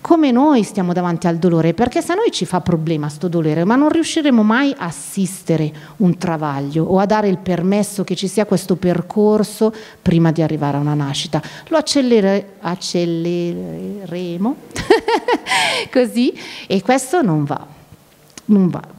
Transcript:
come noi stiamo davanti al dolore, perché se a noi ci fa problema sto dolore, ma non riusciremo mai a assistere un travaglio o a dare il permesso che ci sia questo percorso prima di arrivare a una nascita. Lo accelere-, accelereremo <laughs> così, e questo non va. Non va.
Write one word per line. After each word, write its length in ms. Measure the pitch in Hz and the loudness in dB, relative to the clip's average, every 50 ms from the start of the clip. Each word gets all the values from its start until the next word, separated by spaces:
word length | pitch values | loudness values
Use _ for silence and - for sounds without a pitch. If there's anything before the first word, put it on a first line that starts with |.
come 300 | - - 339 330 302 269 | 0 2 4 4 4 4
noi 320 | 233 240 277 311 294 240 196 | 4 4 6 6 6 4 2
stiamo 300 | - - 202 180 175 175 | 0 -2 -2 -2 0 0
davanti 340 | 180 180 175 170 160 - | 0 0 -2 -2 0 0
al 100 | 175 165 | 0 0
dolore, 380 | 170 170 185 170 165 160 165 165 | 2 2 4 4 4 4 2 2
perché 260 | - 240 247 - 339 | 0 0 0 0 -2
se 120 | 339 - 339 | -2 0 0
a 20 | |
noi 160 | 392 466 453 | 0 0 0
ci 140 | - - 185 | 0 -2 -2
fa 140 | - - 175 | -2 -2 -2
problema 480 | 175 - 170 160 160 165 165 151 147 | 0 0 0 0 0 0 -2 -2 -2
sto 200 | 151 147 151 190 | -6 -6 -6 -4
dolore, 360 | 180 165 170 160 156 151 160 170 | -2 0 0 0 0 0 2 2
ma 100 | 196 233 | 2 4
non 140 | 269 294 302 | 4 4 4
riusciremo 520 | 302 330 320 - - 320 294 294 254 226 | 2 0 0 -2 -2 0 2 4 4 4
mai 320 | 214 214 220 247 285 277 269 | 4 4 4 2 2 0 -2
a 100 | - 170 | -4 -6
assistere 840 | 170 147 - - - - 196 190 170 190 - - - 165 156 156 151 151 - - - - | -8 -8 -10 -12 -8 -4 -4 -4 -4 -4 -4 -2 0 0 0 0 -2 -6 -10 -16 -12 -4
un 200 | - 214 180 170 | 0 2 2 2
travaglio 680 | - - 185 165 151 156 151 139 139 139 139 147 160 160 | 0 -2 -4 -4 -2 -4 -4 -4 -4 -4 -4 -2 -2 0
o 120 | 151 185 | 2 2
a 80 | 185 202 | 2 2
dare 220 | 196 214 214 208 202 | 2 2 2 2 0
il 80 | 185 | -2
permesso 680 | - - 185 180 170 170 190 202 208 202 - - - 175 | -2 -2 -4 -2 0 0 0 0 0 0 -2 -4 -6 -6
che 120 | - 185 | -4 -4
ci 120 | - 196 | -4 -6
sia 180 | 180 - 220 208 | -2 -2 -2 0
questo 320 | 208 196 180 - - 190 | 2 0 0 0 0 -2
percorso 960 | 156 - 180 175 175 175 - - 214 208 214 214 214 202 - - - 220 220 220 - - - - - | 0 0 0 0 0 -2 -2 0 2 4 4 4 2 2 -2 -2 0 0 0 0 -4 -12 -20 -16 -4
prima 300 | - 185 175 165 170 165 | 0 2 4 4 4 4
di 100 | 156 165 | 2 2
arrivare 360 | 160 151 156 147 147 143 143 | 0 0 -2 -2 -2 -2 -2
a 20 | 143 | 0
una 160 | 147 147 147 | 0 0 0
nascita. 440 | 147 143 139 139 - - 165 - 156 - - - - - | -2 -2 -4 -4 -6 -6 -4 -4 -4 -4 -6 -12 -18 -6
Lo 100 | - 330 | -2 -2
accelere-, 800 | 311 302 - - 285 262 247 240 220 190 196 196 202 202 - - - | 0 0 0 0 0 2 4 4 4 4 4 2 0 -2 -6 -12 -10
accelereremo 2000 | - 170 180 - - - - 180 175 170 170 165 165 175 175 175 175 175 175 180 180 170 160 160 185 190 196 208 190 160 170 180 180 175 170 175 196 240 302 - - - - - - - 440 440 - 466 466 359 - | -6 -6 -6 -6 -6 -4 -2 -2 0 0 -2 -2 -2 -2 -2 -2 -2 -4 -4 -6 -8 -10 -10 -10 -10 -10 -10 -12 -12 -10 -10 -8 -8 -8 -4 -2 -2 -2 -4 -4 -10 -14 -12 -2 2 4 4 4 4 0 -2 0 0
<laughs> 640 | - 480 - - - 508 508 - - 539 508 453 - | 0 -2 -2 -2 -2 -2 0 0 0 -2 -4 -4 -2
così, 420 | - 262 247 220 196 233 247 302 - - - - - - - | 0 0 0 0 0 0 0 0 -2 -4 -10 -18 -18 -14 -6
e 140 | - 185 196 | -4 -2 -2
questo 400 | 190 - 254 269 269 - - 359 | 0 0 0 0 0 0 0 0
non 220 | 294 190 156 151 143 | 2 2 2 0 0
va. 380 | 139 147 - - - - - - _ - - _ _ _ _ _ - _ - - | -2 -4 -6 -10 -14 -20 -20 -20 _ -20 -20 _ _ _ _ _ -20 _ -8 -2
Non 220 | - 214 196 185 | 2 2 4 4
va. 140 | 170 - 147 - - - | 2 0 -4 -10 -14 -4